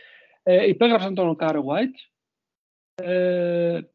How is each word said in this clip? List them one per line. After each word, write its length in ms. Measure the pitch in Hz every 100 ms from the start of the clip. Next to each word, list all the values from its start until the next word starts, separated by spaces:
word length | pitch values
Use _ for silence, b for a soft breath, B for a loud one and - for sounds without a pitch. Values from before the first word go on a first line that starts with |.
| B B B B
Ε, 260 | - 185 202
υπέγραψαν 460 | 185 233 233 190
τον 220 | 190 175 156
Κάρε 220 | 160 151 139
White, 480 | 160 262 - - _ _ _ _ _ _ _ _ -
ε, 760 | 180 180 180 180 175 175 170 170 -